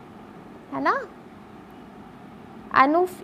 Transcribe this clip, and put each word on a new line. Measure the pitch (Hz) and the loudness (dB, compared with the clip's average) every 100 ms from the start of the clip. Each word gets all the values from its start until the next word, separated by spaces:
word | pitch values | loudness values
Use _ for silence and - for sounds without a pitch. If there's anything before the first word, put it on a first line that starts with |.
| - - - - - - - | -18 -16 -16 -16 -16 -16 -8
है | 277 | 0
ना, | 302 508 427 - - - - - - - - - - - - - - - - - | 4 2 0 -12 -18 -18 -18 -18 -16 -16 -16 -16 -16 -16 -16 -16 -16 -16 2 6
अनु, | 269 330 359 - | 8 8 4 2